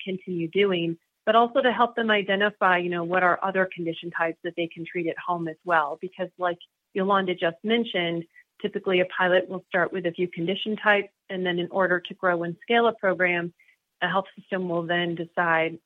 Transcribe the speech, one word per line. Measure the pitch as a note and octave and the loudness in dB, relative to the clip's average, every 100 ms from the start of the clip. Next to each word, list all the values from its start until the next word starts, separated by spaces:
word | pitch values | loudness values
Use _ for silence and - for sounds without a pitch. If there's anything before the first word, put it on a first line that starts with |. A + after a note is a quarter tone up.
continue | G3 F#3 - F3 D#3+ | -8 -8 -6 -6 -2
doing, | F#3+ G3+ F3 E3 E3 _ _ | 0 2 0 -2 -6 _ _
but | - | 2
also | A3+ A#3 C4+ | 4 4 2
to | B3 | 2
help | G#3+ A#3+ | 4 2
them | A#3+ A3+ | 2 0
identify, | G#3 G3 G3 G#3 - F#3+ F3+ | 2 2 0 0 2 2 4
you | F3 | 2
know, | F3 | -2
what | E3+ F#3 | 0 2
are | F3+ - | 2 2
other | G3 F#3 F#3 | 0 0 -2
condition | F3 E3 E3 E3+ | -2 -6 -6 -6
types | E3+ E3 D#3+ | -4 -4 -4
that | F3 E3+ | -8 -6
they | E3 | -6
can | E3+ | -6
treat | E3 F3+ E3 | -10 -6 -4
at | - | -6
home | - F3 E3 | -4 -4 -4
as | D#3 | -6
well. | F3 E3 C#3+ D#3+ | 0 2 2 -4
Because | F#3 - F3+ - | -10 -8 -10 -4
like | F3+ E3+ - _ _ | -4 -4 -10 _ _
Yolanda | G3 F#3+ G3 F#3 | -2 2 2 2
just | F3+ E3+ E3+ | 0 -2 -2
mentioned, | G#3 A#3 A3+ F#3 E3+ E3+ E3 _ _ _ | 0 0 0 -2 -2 -4 -6 _ _ _
typically | G3+ G3+ G3 F3+ | -6 -4 0 2
a | |
pilot | F3+ - F3+ F#3 F#3 | 2 0 2 2 2
will | F#3 - | -8 -4
start | F#3 E3 | 0 0
with | F#3+ F3 | -2 -4
a | |
few | E3+ F3 | -2 -4
condition | F3 E3+ F#3+ G#3+ | -2 -4 -4 -4
types, | G#3 G#3+ G3+ G3 _ - | -2 2 2 0 _ -10
and | F#3+ | -4
then | F3+ F3 | -2 -2
in | F3 | -2
order | G3 F3+ F3+ | 0 2 0
to | - | -2
grow | G3 F#3 E3+ | -2 0 0
and | E3+ E3+ | -2 -6
scale | - A#3 A#3 | 0 2 2
a | |
program, | A3+ F#3+ F3 F3+ F3 F3 - _ _ _ - | 2 0 2 0 0 -4 -10 _ _ _ -6
a | F3 | -2
health | F#3+ F#3+ - | -2 -4 -10
system | - F#3+ F3+ | -8 -4 -2
will | E3+ | -2
then | E3+ F3 F3 | 0 0 0
decide, | E3+ E3+ - E3+ E3 E3 E3 | -4 -6 -2 2 2 0 -4